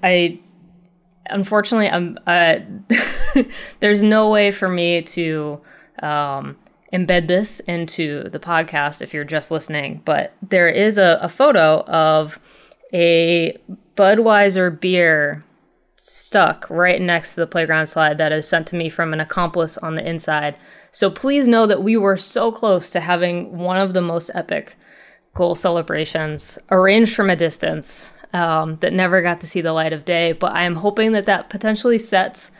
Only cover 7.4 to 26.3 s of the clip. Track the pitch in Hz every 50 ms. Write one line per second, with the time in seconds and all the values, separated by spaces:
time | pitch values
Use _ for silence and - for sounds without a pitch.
7.4 | 214 - - - - - 175 170 170 156 - - 165 147 147 143 - - 165 151
8.4 | - 175 170 160 165 160 - 147 143 143 147 - - - - 151 147 143 160 151
9.4 | - - 165 151 - - 156 147 139 139 151 156 - 165 151 143 143 147 - -
10.4 | - - 196 180 175 165 - - 202 220 214 202 190 175 165 - - 165 - -
11.4 | 269 294 254 185 160 156 156 - - - - 165 156 156 156 156 156 151 - -
12.4 | _ _ _ _ _ _ - _ _ - - 175 170 170 170 165 165 165 175 170
13.4 | 165 165 - - _ - 190 - _ _ - - 196 190 214 220 226 220 214 202
14.4 | 202 196 185 190 185 180 160 151 - 185 185 175 175 165 160 151 147 143 151 151
15.4 | - _ _ _ _ _ _ _ _ _ _ _ - - - - - - - 202
16.4 | 175 151 160 - - - 165 165 175 180 180 - 185 175 175 165 165 - - 175
17.4 | 165 165 - 170 165 165 160 160 156 151 - 165 156 151 151 151 160 151 156 156
18.4 | 151 - 185 165 160 - 180 170 165 160 - - 170 160 156 156 156 - - 185
19.4 | 175 160 170 180 165 156 - - - 160 160 160 - 165 170 160 - - 156 151
20.4 | 147 147 143 - - - - - - _ - - 202 190 190 - - 269 285 285
21.4 | 269 240 233 226 226 208 208 - 190 214 226 220 196 196 190 190 - - - 240
22.4 | 233 233 226 - 240 214 190 175 175 - - 175 160 175 180 170 180 175 175 175
23.4 | 175 - 175 170 175 180 185 190 196 190 185 185 175 170 170 170 165 - - -
24.4 | 165 - 156 147 - - - _ _ _ - - - - _ _ _ _ - -
25.4 | 180 175 175 170 - 180 170 170 165 - 160 151 160 - - 160 156 156